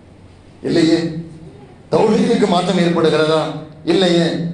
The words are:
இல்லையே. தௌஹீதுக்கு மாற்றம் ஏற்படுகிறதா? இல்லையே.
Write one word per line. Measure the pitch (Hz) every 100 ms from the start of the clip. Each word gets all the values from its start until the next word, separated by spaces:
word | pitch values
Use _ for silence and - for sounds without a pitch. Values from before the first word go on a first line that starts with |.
| - - - - - -
இல்லையே. | 127 170 160 170 160 - - - - - - - -
தௌஹீதுக்கு | 160 214 - 262 233 202
மாற்றம் | 180 180 180
ஏற்படுகிறதா? | 170 170 156 151 156 156 147 - - - -
இல்லையே. | 196 180 170 160 - -